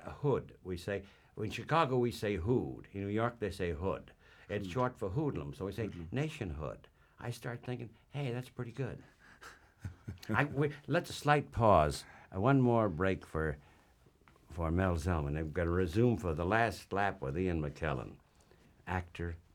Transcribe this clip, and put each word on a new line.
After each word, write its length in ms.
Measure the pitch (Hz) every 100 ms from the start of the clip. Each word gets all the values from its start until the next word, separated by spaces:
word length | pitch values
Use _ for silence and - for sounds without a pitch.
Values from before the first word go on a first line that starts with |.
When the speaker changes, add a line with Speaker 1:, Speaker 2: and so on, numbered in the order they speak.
| 87
Speaker 1:
a 60 |
hood, 420 | 82 143 110 - -
we 140 | 90 87
say, 240 | - 101 - - - -
in 140 | 107
Chicago 460 | 113 101 156 147 127
we 140 | 120
say 260 | 107 107 98
hood. 500 | 90 123 73 60 -
In 80 | 101
New 80 | 98
York 320 | 104 117 -
they 100 | 101
say 200 | - 87
hood. 400 | 78 92 71 - - - - -
It's 160 | 104 95
Speaker 2:
Hood. 40 |
Speaker 1:
short 240 | 127 123 123
for 120 | 98
hoodlum, 440 | 110 156 85 71
so 120 | 71 95
we 80 |
say 140 | 101 104
Speaker 2:
Hoodlum. 200 | 85 82
Speaker 1:
nationhood. 760 | 120 156 - 95 73 71 52 - _ _ -
I 120 | 120
start 300 | 120 127 120
thinking, 280 | - 123 113 - _
"Hey, 200 | 139 139
that's 160 | 120 123
pretty 240 | - 117
good." 280 | 110 120 73 - _ - - - - -
<laughs> 600 | _ - - - 90 -
I, 120 | 110 147
we, 240 | 139 147 - -
let's 220 | 160 180
a 40 |
slight 380 | - 147 147 -
pause. 540 | - 113 90 76 69 - - -
Uh, 60 | 95
one 220 | 113 139
more 260 | 123 117 107
break 380 | 78 95 90 -
for, 320 | 80 78 73 - - _ _ - _ _ - -
for 180 | 87 80
Mel 240 | 85 95 85
Zellman. 420 | 87 82 71 76
I've 160 | 80
gotta 160 | 76 85
resume 480 | 87 92 95 123 101
for 160 | 87
the 120 | 78 87
last 460 | 110 113 95 -
lap 300 | 95 101 95
with 160 | 67 76
Ian 240 | 92 82
McKellen. 520 | 73 - 78 65 50 - _ _ - - - - -
Actor, 500 | 90 87 - 85 85 -